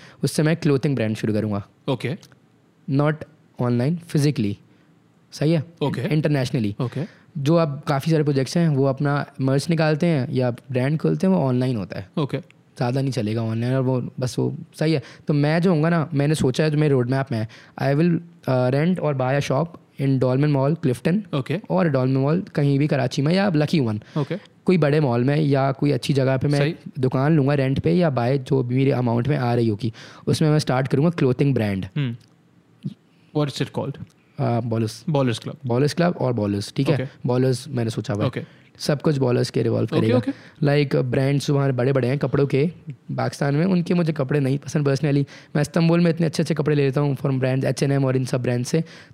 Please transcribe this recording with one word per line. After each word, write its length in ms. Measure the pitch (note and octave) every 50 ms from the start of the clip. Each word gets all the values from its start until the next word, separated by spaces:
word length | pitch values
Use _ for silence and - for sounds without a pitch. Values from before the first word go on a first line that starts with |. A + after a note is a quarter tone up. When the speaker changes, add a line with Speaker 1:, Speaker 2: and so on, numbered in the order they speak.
| - - - - -
Speaker 1:
उससे 180 | C3+ - -
मैं 140 | D3+ D#3 E3
क्लोथिंग 400 | E3 - D3+ C#3 C3 - D3+ C#3
ब्रांड 200 | A#2+ A2 A2 A2
शुरू 160 | - - A2
करूंगा। 340 | G#2+ G#2 G#2+ G#2+ G#2 G2+ - - _ _ - C#3+
Speaker 2:
ओके। 280 | C3 - - A#2 D3 - - - - _ _ _ _ _ _ _ _ _ - -
Speaker 1:
Not 240 | C3+ C#3 D3 D#3 D3+ D#3 - - - _ _ _ _ -
online, 340 | B2 A#2+ A#2+ A#2 B2 D3 F3 E3 - -
physically, 460 | - D#3 C#3 D3+ - - G#2+ G2+ G#2 - _ _ _ _ _ _ _ _ _ _ _ _ _ _
सही 200 | - - C#3 D#3
है? 120 | E3+ D3+ B2 - - -
Speaker 2:
ओके। 380 | D3+ C#3 - - A#2 - D3+ D#3+
Speaker 1:
Internationally। 600 | - D3+ D3 C3+ B2+ - - C3 G#2+ G2+ G2+ -
Speaker 2:
ओके। 200 | C3 A#2+ - B2+ E3+ - - - _ _ - D3+
Speaker 1:
जो 180 | C3+ C#3+ E3
अब 260 | E3+ E3 D3 C3+ D3 -
काफ़ी 260 | - D3 C3+ - E3
सारे 120 | D#3+ D3+ D3+
प्रोजेक्ट्स 320 | D3+ C#3 C3+ C3 - -
हैं, 120 | F3 E3+ D#3+
वो 180 | C#3+ C3 C#3
अपना 400 | C3+ C3 - D3 C#3+ C#3+ C#3+ C#3 - - -
मर्च 300 | C3 C3 C3+ C#3+ - E3+
निकालते 360 | E3 D3+ D#3 D#3 D#3 D3 F3+
हैं 260 | E3+ D#3+ C3+ B2 -
या 180 | C3 B2+ B2+ B2
ब्रांड 480 | A#2+ - - - B2+ B2+ B2+ C#3 D#3 D3+
खोलते 280 | - D#3+ D#3+ D#3 F#3+
हैं, 80 | F#3+ F#3+
वो 60 | F3
ऑनलाइन 360 | C#3 C3 B2 B2 B2+ C3 B2
होता 220 | G#2+ F#2 F2 - F#2+
है। 100 | F#2+ - - E3+
Speaker 2:
ओके। 200 | D3 - - C#3 - - _ _ _ _ -
Speaker 1:
ज़्यादा 240 | - C3 B2 B2+ C#3
नहीं 120 | C3+ C#3
चलेगा 300 | A#2+ C3 G#2 G#2+ A2 A#2
ऑनलाइन, 320 | A2+ A2+ A2+ A2+ A#2+ B2 C3
और 80 | C3+
वो 300 | C3 C3 C3 B2 - - - -
बस 180 | B2+ A#2 - C3+
वो 180 | B2+ B2+ C3+ D#3 - - - -
सही 140 | D#3 D#3+
है। 100 | D#3+ C3+ - - - - - -
तो 60 | D3+
मैं 280 | C#3+ C#3+ D3+ D#3+ F3
जो 80 | E3+ G3
हूँगा 180 | F3 D3 D#3 E3+
ना, 220 | F3 E3 C#3+ - D3
मैंने 200 | C#3 C#3 D3+ D#3
सोचा 300 | - - C3 B2 - D#3
है, 60 | D#3
जो 80 | D3 D3
मेरे 140 | D3+ D3+
रोड 180 | C#3 B2+ A#2+ A#2+
मैप 160 | C3+ C3+ C3+ -
में 60 | A#2+ A2
है, 100 | A2+ - - - - - - -
I 140 | C3 C3+ C#3+ D3
will, 160 | E3+ F3 E3 E3+ - - - - - C3+
uh, 260 | C3 B2+ B2+ B2+ C3
rent 300 | C#3+ D#3 F3+ F#3 E3+ -
or 160 | D3+ C#3+ C3
buy 200 | B2+ B2+ C#3 C#3+
a 80 | - -
shop 180 | C3+ C3+ E3 E3 - - _ _ _ -
in 220 | C#3 C#3 C3+ B2+
Dolmen 340 | C3 B2+ B2+ C3+ D3 D3+ C#3+
Mall, 300 | C3 C3+ C#3+ E3 - -
Clifton, 480 | C#3 A#2+ - - D#3 F3 G#3+ G#3 - -
Speaker 2:
ओके। 260 | C#3 B2 - C#3+ G#3 - -
Speaker 1:
और 220 | E3 F#3 F#3 D#3+
Dolmen 340 | C3+ C3 B2+ C3 C3+ C3+ C3+
Mall 240 | C#3+ D#3+ F#3+ G3 -
कहीं 280 | - D#3+ C#3+ C#3+ C#3 C3+
भी 80 | D3+
कराची 360 | D3 D#3 C3 B2+ B2 - D3
में 120 | C3+ D3+ F3+
या 160 | F#3+ G3 G#3
Lucky 300 | D#3+ D3+ D3+ C#3+ - D#3
One, 360 | B2+ A2 G#2+ G#2+ - - - D#3
Speaker 2:
ओके। 380 | C#3 - D#3+ G#3 - - _ _ -
Speaker 1:
कोई 140 | - F#3 E3
बड़े 220 | D#3 C#3+ D3 D#3+
मॉल 240 | D3+ B2+ A#2 A#2+ B2
में 120 | C#3 C#3+
या 360 | D#3 D#3 C#3 C#3 C3+ C3+ C#3
कोई 200 | C3+ - C#3+ D3
अच्छी 200 | C3+ B2 - -
जगह 240 | C#3 C#3 C3 C3 C3+
पे 120 | C3 C#3 C#3+
मैं 100 | C#3+ C#3+
Speaker 2:
सही। 160 | C#3+ D3+ F#3 - - - - C#3
Speaker 1:
दुकान 380 | B2 C3 C3+ C3 C3+ D3+ E3
लूँगा 180 | D3+ C3 C#3 D3
रेंट 260 | C3+ C3 C3 C#3 -
पे 120 | - D#3+
या 180 | E3+ F3+ F3 D#3
बाय, 280 | B2+ B2 A#2 B2 C#3 C#3
जो 240 | C3 - C#3 C3+
भी 140 | B2+ A#2+ B2+
मेरे 140 | C3 C3+ C3+
अमाउंट 380 | C#3 B2 B2+ A#2 A#2 A#2+ A#2+ C#3
में 80 | D3+
आ 180 | C#3+ B2+ A#2+ A#2+
रही 140 | A#2+ A#2 A2+
होगी, 240 | G#2 - - A2+ - - - - - - -
उसमें 240 | - - - D#3+ D3+
मैं 80 | D3+ D3+
स्टार्ट 300 | - - B2+ B2+ C3+ C3
करूँगा 220 | - C3 D3 F3
क्लोथिंग 440 | E3+ - C#3+ B2+ B2 - D3 C#3+ B2+
ब्रांड। 320 | A#2 G#2+ G#2 G2 F#2+ F2 - -
Speaker 2:
हम्म। 200 | D3+ C#3 A#2+ A#2+ - _ _ _ _ _ _ _ _ _ _ _ _ - - - _ _ _ _ _ _ _ -
What 200 | D3+ D3+ D3 -
is 60 | -
it 100 | C#3 - - -
called? 220 | - C#3 C#3 - - - _ _ _ _ _ -
Speaker 1:
Uh, 200 | B2+ A#2+ A#2+ A#2
Ballers। 500 | A#2+ A#2 A2+ A2+ A2+ G#2+ - - - F3
Speaker 2:
Ballers 280 | D3 C#3 C3+ B2 G#2+ -
Club। 140 | - C3 - - -
Speaker 1:
Ballers 280 | B2 A#2 B2 D3 C#3+ -
Club 220 | - E3+ F3+ F3
और 160 | - C3 B2+
Ballers, 440 | A#2+ A2 G#2 G2+ G2+ G2+ G2 - -
ठीक 120 | C#3 C#3 C#3
है? 60 | D3
Speaker 2:
ओके। 340 | A#2+ C3 - - - - B2+
Speaker 1:
Ballers 400 | B2 B2+ B2+ C3 B2+ A#2+ - -
मैंने 220 | C3 A#2+ A#2 A2+
सोचा 240 | - C3 A#2 - G2+
हुआ 80 | G2+
है। 60 | C3+ C3
Speaker 2:
ओके। 140 | - B2+ - - - - - _ _ -
Speaker 1:
सब 240 | - - D3+ C#3
कुछ 140 | - D#3+ D3
Ballers 340 | C3+ C3+ B2 B2 B2 B2 -
के 120 | - -
रिवॉल्व 220 | A#2+ A2+ A2 A2+ A2+
Speaker 2:
ओके, 160 | A2+ - A#2+
Speaker 1:
करेगा। 160 | A2+ A2 B3+
Speaker 2:
ओके। 140 | B3+ - C4+ - - - - - - D3+
Speaker 1:
Like, 360 | C#3+ C#3+ D3 D3 C3+ D3+ C#3+
ब्रांड्स 440 | C#3 B2 A#2 C3+ C3 C#3 C#3+ C#3 -
जो 100 | - C#3+
हमारे 160 | C#3 C#3+ C#3
बड़े-बड़े 360 | B2+ B2 B2 C3+ C#3 C3+ B2 A#2+
हैं 100 | C#3 C#3+
कपड़ों 280 | D3 B2+ C#3+ C#3 C#3+
के 240 | C3+ C#3+ C3 D3+ F3 - - - -
पाकिस्तान 640 | B2+ - _ - C3+ B2+ A#2+ B2+ - - D3+ C#3 C#3
में, 120 | D3 E3+
उनके 280 | G3 F#3 F3 E3 - F#3
मुझे 180 | F3 E3+ D#3+
कपड़े 280 | D#3+ - C3 B2+ D3 D3
नहीं 180 | C3+ B2+ C#3 C#3+
पसंद 280 | - - - D#3 C#3+
personally। 380 | C#3 C3+ B2+ D#3 D3 C#3 C#3+ C#3 - - - - - -
मैं 60 | D#3+
इस्तांबुल 380 | D3 - - F3 E3 E3 E3+ E3+
में 100 | F3 E3+
इतने 160 | D#3+ E3 E3+
अच्छे-अच्छे 280 | D3+ - - D#3+ - E3
कपड़े 220 | D3+ C#3+ D3+ D3+
ले 60 | C#3+
लेता 180 | C#3 C3+ B2+ D3
हूँ 160 | D3 C#3+ C3+
from 200 | - - C#3+ C3+ C3
brands, 260 | C3 C3 C3 C3+ C3
एच 180 | C3 C3+ -
एंड 100 | D3+ C3+
एम 120 | C#3 C#3 C3+
और 120 | C3 B2+
इन 80 | C3 B2+
सब 180 | - C#3+ B2+
ब्रांड 220 | B2 B2+ A#2+ A#2+ B2+
से, 200 | - - D#3+ E3+ - - - - -